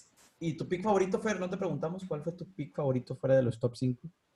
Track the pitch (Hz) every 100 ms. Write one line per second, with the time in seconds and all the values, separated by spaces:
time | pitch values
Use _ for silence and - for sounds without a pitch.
0 | - _ - - 165 - 135 180 214 196
1 | 185 220 220 190 180 180 190 143 160 185
2 | 185 151 165 170 165 - 143 - 139 127
3 | - 123 131 135 120 - 120 - 127 123
4 | 165 - _